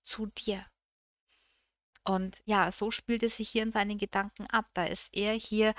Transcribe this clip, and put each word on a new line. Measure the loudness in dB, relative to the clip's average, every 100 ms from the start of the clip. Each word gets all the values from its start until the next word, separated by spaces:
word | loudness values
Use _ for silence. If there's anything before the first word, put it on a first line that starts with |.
zu | -8 -6 -6
dir. | -4 -4 -4 -8 _ _ _ _ _ _ _ _ _ _ _ _ -10
Und | -2 0 -2 -6 0
ja, | 2 4
so | 2 -2
spielt | -2 -2 0
es | 0 -2
sich | -4
hier | -2
in | 0
seinen | 0 0 -2
Gedanken | -2 -2 -2 -8 -2
ab. | -2 0
Da | -2 0
ist | -2 -2
er | 0 0
hier | 0 0 4 4